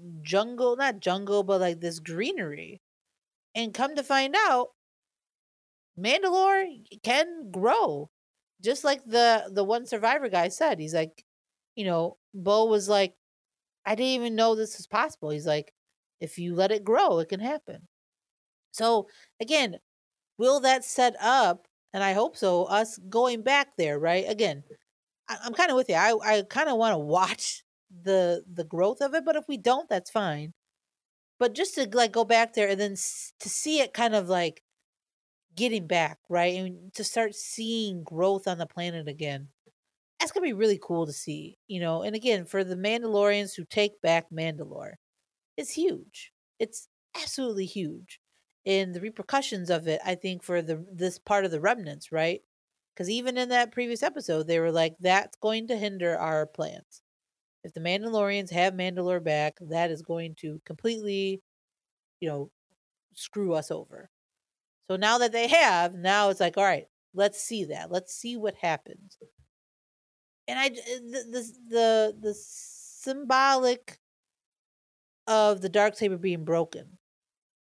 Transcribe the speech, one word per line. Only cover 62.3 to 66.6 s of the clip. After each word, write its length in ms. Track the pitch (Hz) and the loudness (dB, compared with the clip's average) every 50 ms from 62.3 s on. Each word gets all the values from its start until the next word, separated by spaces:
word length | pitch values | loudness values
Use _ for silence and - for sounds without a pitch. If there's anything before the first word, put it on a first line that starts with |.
| 147 143 143 143 _ _ _ _ _ _ _ _ _ _ _ _ _ | -6 -6 -8 -10 _ _ _ _ _ _ _ _ _ _ _ _ _
screw 380 | - - - - 208 202 185 165 | -16 -16 -10 -6 -4 -2 0 0
us 160 | 156 151 - | -2 -2 -4
over." 380 | 160 156 160 - - - - - _ _ _ _ _ _ _ _ _ _ _ _ _ _ _ - | -6 -8 -10 -12 -18 -20 -20 -20 _ _ _ _ _ _ _ _ _ _ _ _ _ _ _ -6
So 60 | 190 185 | -2 0
now 200 | 202 214 233 247 | 2 4 4 4
that 120 | 240 233 | 4 2
they 160 | 214 233 233 240 | 2 2 2 4
have, 460 | 277 339 320 240 185 170 175 175 180 | 6 6 8 6 6 4 2 0 -2
now 340 | 180 170 185 196 208 208 202 | -2 0 2 4 4 4 4
it's 100 | 190 190 | 4 2
like, 180 | 190 175 170 | 0 0 2
"All 60 | 196 | 4